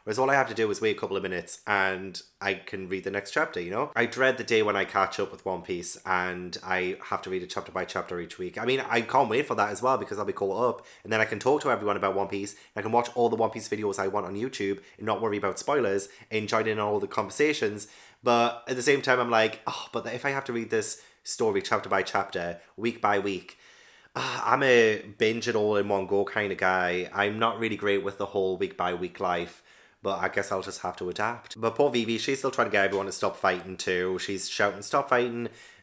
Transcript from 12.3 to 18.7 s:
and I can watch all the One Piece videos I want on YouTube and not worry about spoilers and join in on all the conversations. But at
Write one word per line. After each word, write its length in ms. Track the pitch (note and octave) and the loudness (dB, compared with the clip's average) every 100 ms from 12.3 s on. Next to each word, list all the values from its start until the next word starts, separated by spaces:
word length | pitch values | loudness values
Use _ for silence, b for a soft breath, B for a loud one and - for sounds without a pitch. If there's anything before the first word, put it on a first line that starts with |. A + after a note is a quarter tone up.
| G2+ G#2 | -4 -6
and 60 | - B - | -8 B -8
I 40 | |
can 100 | G#2+ | 0
watch 180 | A#2 A#2 - | 2 2 2
all 140 | A#2 | 2
the 80 | A2 | 2
One 120 | A2 | 0
Piece 200 | A2+ G#2 | -2 -4
videos 280 | G#2+ G#2 G2 | -2 -2 0
I 120 | F#2+ | 0
want 160 | G2+ F2+ | -2 -4
on 100 | G2+ | -4
YouTube 460 | B2 - G2 G2 B B | -6 -4 -4 -4 B B
and 80 | G#2+ | -4
not 160 | G2 | -2
worry 160 | A2 G#2 | 0 0
about 200 | G2 F#2 | -2 -2
spoilers 520 | - C#3+ A2 G2 - B B | 0 2 2 0 -2 B B
and 200 | A2 G#2+ | -4 0
join 180 | A2+ A2 | 0 2
in 120 | G#2+ | 0
on 80 | G#2 | 0
all 120 | G#2 | 0
the 80 | G2 | -2
conversations. 800 | - G2+ - D3+ D3 A2 G#2 - B B B B2 | -4 -2 2 2 2 0 -2 -8 B B B 2
But 380 | A#2+ A#2 - | 4 4 0
at 80 | - | -6